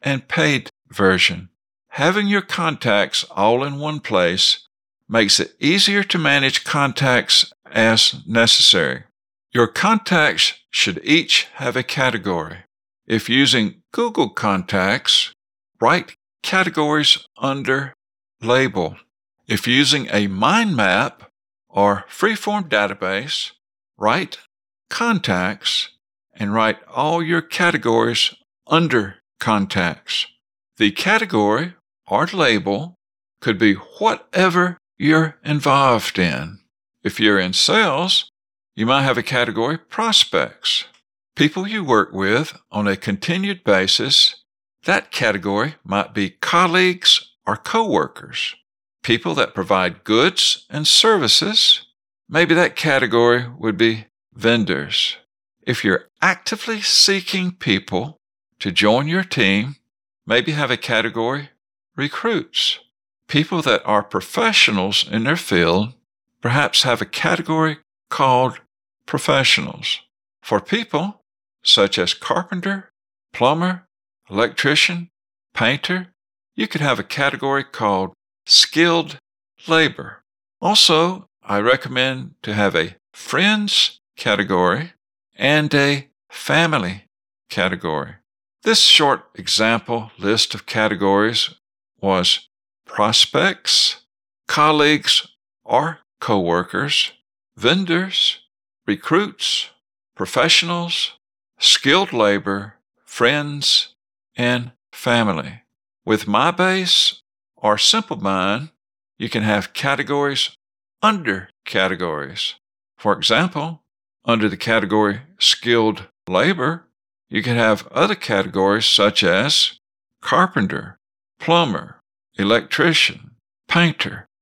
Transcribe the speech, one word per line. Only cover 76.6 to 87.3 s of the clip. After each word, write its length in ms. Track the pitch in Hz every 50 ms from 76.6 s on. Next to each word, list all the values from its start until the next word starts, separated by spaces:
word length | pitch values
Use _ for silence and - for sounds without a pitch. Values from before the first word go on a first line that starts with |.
| 220
could 140 | - - 156
have 180 | 147 139 120 -
a 40 | 98
category 600 | - - 143 139 139 - - 143 127 135 139 131
called 500 | - - - 113 104 98 95 95 90 - _ _ _ _ _ _
skilled 720 | - - - - - - 156 170 175 165 165 151 - - - _ _ _ _ _ _ _ _ -
labor. 560 | 160 165 160 156 135 - - - - - - _ _ _ _ _ _ _ -
Also, 640 | - 185 208 - - - 160 156 170 180 185 196 - _ _ _ _
I 160 | - 101 101
recommend 760 | 107 120 131 131 - 127 127 127 127 131 131 127 127 - - _ -
to 100 | 113 104
have 220 | 107 101 95 85
a 200 | 82 80 82 - _ _ _ -
friends 840 | - - - - 170 185 208 214 214 208 196 - - - - - _ _ _ _
category 800 | - - 120 104 101 98 98 95 90 90 87 92 135 165 175 - _ _ _ _ _ _ _ _
and 380 | - 120 139 151 151 151 143 147
a 320 | 143 139 143 143 139 - _ _ _ _ _
family 760 | - - - - 143 160 170 160 151 123 92 87 95 101 - _ _ _ _ _